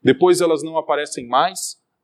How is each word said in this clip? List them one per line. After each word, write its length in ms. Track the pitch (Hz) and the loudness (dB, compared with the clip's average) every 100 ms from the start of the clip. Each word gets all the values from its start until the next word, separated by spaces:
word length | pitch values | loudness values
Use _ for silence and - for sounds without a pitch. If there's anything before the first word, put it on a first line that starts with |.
Depois 400 | 131 131 180 180 | 2 4 4 4
elas 220 | 175 156 | 2 0
não 140 | 160 160 | -2 -6
aparecem 500 | 151 143 147 - 120 | -4 -4 -4 -10 -2
mais, 520 | 147 170 - - - _ _ | 0 0 -4 -14 -14 _ _